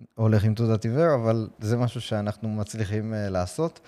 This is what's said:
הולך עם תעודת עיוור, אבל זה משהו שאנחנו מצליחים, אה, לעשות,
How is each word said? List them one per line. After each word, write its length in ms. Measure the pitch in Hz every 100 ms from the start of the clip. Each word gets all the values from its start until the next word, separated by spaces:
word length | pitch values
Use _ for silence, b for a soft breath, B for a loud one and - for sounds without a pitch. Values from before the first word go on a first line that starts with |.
| 117
הולך 300 | - 110 107
עם 100 | 107
תעודת 300 | 107 117 110
עיוור, 300 | 113 123 165
אבל 340 | 139 113 113 110 -
זה 180 | 107 120
משהו 240 | 123 120
שאנחנו 480 | - 107 104 - 110
מצליחים, 680 | 107 104 113 101 107 110
אה, 140 | 110 104
לעשות, 520 | 92 90 - 160 -